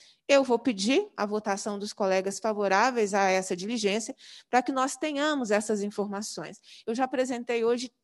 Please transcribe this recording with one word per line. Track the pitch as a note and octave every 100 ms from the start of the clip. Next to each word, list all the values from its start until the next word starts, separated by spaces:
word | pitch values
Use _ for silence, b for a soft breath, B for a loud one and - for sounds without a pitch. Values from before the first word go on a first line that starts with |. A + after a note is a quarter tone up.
| b b -
Eu | C#4
vou | C4 A#3
pedir | C4 G3 G3+ D4+ G#4 -
a | G#3
votação | G#3+ G#3+ G3 A3 G3+
dos | G#3
colegas | - G3 F#3+ F#3+ G3
favoráveis | A3 G#3 G3 F#3+ B3 A#3+ G#3
a | G3+ G3
essa | F#3+ F#3 F3+
diligência | G3 A#3+ G3+ G#3+ A3+ - B B B
para | B3
que | B3+
nós | C4 C4 -
tenhamos | D#4 C#4 D4+ C#4+ A3+
essas | G#3 A3 G#3+
informações. | G#3 G#3 G#3 G3 G#3+ - D#3 - B B -
Eu |
já | A#3 C4
apresentei | B3+ B3+ A#3+ A#3+ A#3
hoje | A3+ A#3+ B3 _